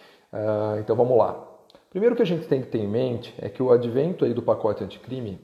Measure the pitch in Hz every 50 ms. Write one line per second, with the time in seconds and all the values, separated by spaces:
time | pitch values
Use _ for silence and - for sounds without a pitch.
0 | - - _ _ _ - - 107 107 107 107 107 107 107 107 107 110 113 110 117
1 | 120 123 127 113 101 92 - - - - - - _ _ _ - _ _ - 185
2 | 214 240 247 240 233 165 180 160 165 - 143 131 127 - - 117 104 101 104 120
3 | 131 127 120 113 117 - - - - - - - 127 127 123 120 120 120 117 131
4 | 147 175 185 - 135 120 117 - - - 107 - - 107 101 - 104 92 - -
5 | - - 127 131 120 104 92 -